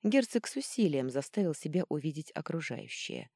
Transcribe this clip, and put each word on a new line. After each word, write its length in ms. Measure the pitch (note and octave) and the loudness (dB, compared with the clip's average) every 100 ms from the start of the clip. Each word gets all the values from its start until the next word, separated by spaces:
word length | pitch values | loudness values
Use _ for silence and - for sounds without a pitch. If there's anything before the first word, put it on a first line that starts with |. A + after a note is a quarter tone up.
Герцог 440 | G#3+ C4+ A#3+ A#3 - | 6 4 4 0 -2
с 80 | C#4 | -6
усилием 540 | - - G3+ C#3 C3 | -6 4 4 4 0
заставил 440 | C3 - - F#3 | -2 -2 0 0
себя 300 | D3+ D#3+ E3+ - | 0 0 0 0
увидеть 420 | D3+ D#3 D3 D3+ | -2 -2 -4 -6
окружающее 960 | - D#3 E3 D#3 A#2+ A#2+ - - B2 - | -8 -4 -4 -4 -8 -8 -10 -8 -8 -10